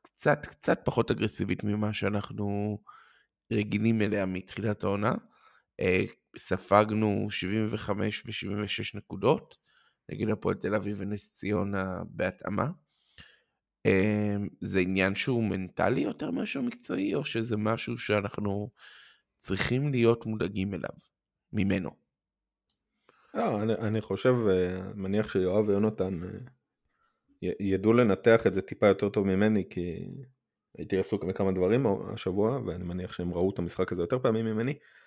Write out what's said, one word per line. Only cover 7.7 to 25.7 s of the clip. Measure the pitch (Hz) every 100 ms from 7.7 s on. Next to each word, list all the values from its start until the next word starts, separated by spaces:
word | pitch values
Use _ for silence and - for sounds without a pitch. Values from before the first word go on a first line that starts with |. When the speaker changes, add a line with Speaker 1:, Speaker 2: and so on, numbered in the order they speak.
Speaker 1:
וחמש | 110 - 101 104 104 -
ושבעים | 104 101 101
ושש | 101 - 104
נקודות, | 104 - 95 104 156 - _ _ _ _ _ -
נגד | 101 107
הפועל | 107 95
תל | 95 92
אביב | 104 101 101
ונס | 98 104 -
ציונה | - - 104 101 98 95 92 90
בהתאמה. | - 90 - - 98 120 180 _ _ _ - - _ _ _ _ _ 107
אה, | 98 101 104 104 101 101 -
זה | 98 95
עניין | 92 95 95
שהוא | 98 - 120
מנטלי | 110 95 92 - 92 -
יותר | 110 - -
מאשר | - 214 277
מקצועי, | - - - 185 98
או | 147
שזה | 143 113 113 107
משהו | 107 113 - 120
שאנחנו | - 107 101 - 104 101 104 - - - - _ _ _
צריכים | - 95 - 123 147
להיות | 131 113 117 113
מודאגים | 110 95 101 95
אליו, | 95 - - _ _ _ _ _
ממנו? | 104 95 98 87 - _ _ _ _ _ _ _ _ _ _ _ _ _
Speaker 2:
לא, | - 226 110
אני, | 110
אני | 110 110 110
חושב, | - 98 127 123 110
אה, | 92 90 92 95
מניח | 104 95 101 104
שיואב | 98 92 101
ויונתן, | 104